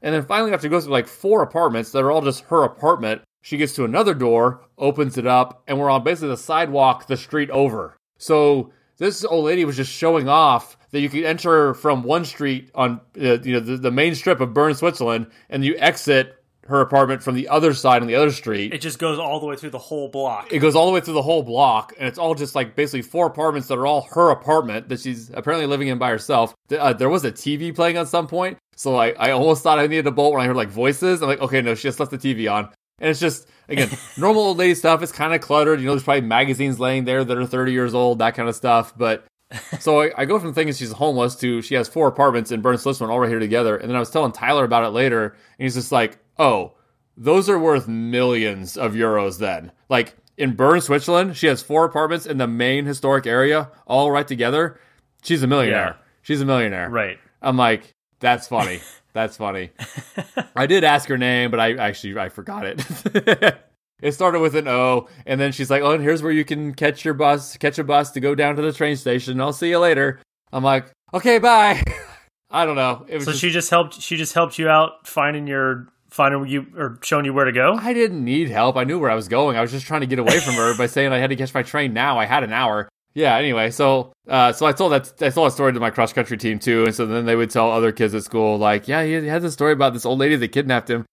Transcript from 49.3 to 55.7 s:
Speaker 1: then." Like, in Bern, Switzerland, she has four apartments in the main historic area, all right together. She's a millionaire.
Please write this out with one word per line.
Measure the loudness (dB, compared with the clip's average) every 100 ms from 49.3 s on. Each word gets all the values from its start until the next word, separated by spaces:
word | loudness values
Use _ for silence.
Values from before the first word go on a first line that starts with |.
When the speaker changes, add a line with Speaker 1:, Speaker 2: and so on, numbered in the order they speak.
| -4
Speaker 1:
then." | -4 -6 -10 _ _
Like, | 0 0 _ _ -6
in | -4 2
Bern, | 4 4
Switzerland, | 2 -2 2 0 0 0
she | 0
has | 0
four | 0 0
apartments | 2 0 -2 -2 -6
in | -4
the | -4
main | -2 -2 -2 -4
historic | -4 0 0 2
area, | 2 2 2 -2 _ _
all | 0 2
right | 0 -2
together. | -2 0 0 -2 -6 _ _ _ _
She's | -4 0
a | 2
millionaire. | 2 2